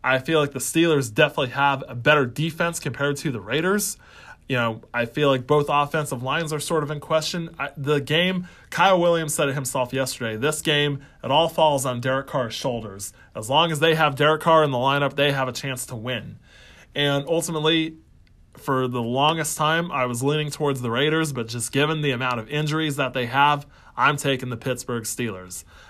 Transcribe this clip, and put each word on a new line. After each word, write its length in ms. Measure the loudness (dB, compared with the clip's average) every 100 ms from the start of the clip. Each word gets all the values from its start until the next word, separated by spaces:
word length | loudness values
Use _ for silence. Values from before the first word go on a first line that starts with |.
I 140 | 0 0
feel 200 | 2 2
like 140 | 2
the 60 | -2
Steelers 540 | -2 2 4 4 0
definitely 380 | 2 2 2 -4
have 320 | 0 0 0 -4
a 60 |
better 320 | -2 4 4 4
defense 520 | 0 -4 -2 -2 -2
compared 380 | -6 -4 -2 -2
to 160 | -4
the 80 | -6
Raiders. 560 | -4 -2 2 0 -2 -6 -14 -20 -20 -16 -4
You 80 | 0
know, 260 | 0 -2 -6
I 140 | -4 -4
feel 220 | 2 2
like 180 | 2 2
both 200 | 2 2
offensive 560 | 2 0 -2 -4 -4
lines 280 | -4 -4 -2
are 60 | -4
sort 240 | -2 -2
of 80 | -2
in 80 | -6
question. 560 | -2 0 0 -6 -8 -8
I, 140 | -10 -4
the 240 | 0 0
game, 480 | 2 0 2 0 -6 -12 -8
Kyle 320 | 2 4 6
Williams 320 | 4 2 0
said 160 | 0 0
it 60 |
himself 380 | 0 -4 -4 -2
yesterday, 440 | -2 -4 -4 -6 -2
this 240 | -2 -2
game, 440 | 0 2 0 -2 -10 _
it 80 | 0
all 180 | 2 2
falls 380 | 2 2 2 -2
on 140 | -4
Derek 260 | -2 -2 -2
Carr's 260 | -4 -4
shoulders. 600 | -4 -6 -6 -8 -12 -14 -16 -16 -10
As 120 | 0
long 220 | 2 2
as 80 | 2
they 160 | 2
have 220 | 4 2 4
Derek 260 | 4 4
Carr 220 | 4 6
in 80 | 6
the 40 | 2
lineup, 380 | 2 2 0
they 160 | 2 0
have 160 | 0 -2
a 60 |
chance 340 | -6 -8 -8 -8
to 100 | -8
win. 440 | -6 -8 -8 -16 -20 -20 -20 -20 -12 -2
And 280 | 0 0 0
ultimately, 680 | -2 -2 -2 0 2 0 -6 -20 _ _ _ _
for 340 | -12 -2 0 0
the 120 | -2
longest 560 | -2 2 2 2 -2 0
time, 360 | 0 0 0
I 140 | -2 -2
was 160 | 0
leaning 280 | 0 0 -2
towards 320 | -2 -2 -2
the 80 | -2
Raiders, 420 | 0 2 2 0
but 140 | -4 -6
just 240 | -6 -4
given 320 | 0 0 0
the 80 | 0
amount 300 | 0 -2 -4
of 100 | -4
injuries 460 | -4 -2 0 -2 -2
that 180 | -2
they 120 | -2 -2
have, 400 | 4 4 4 -4 -20 -12 0
I'm 200 | 0 2
taking 320 | 0 -2 -4
the 80 | -6
Pittsburgh 480 | -6 -6 -6 -6
Steelers. 580 | -6 -6 -6 -6 -12 -16 -16 -20 -16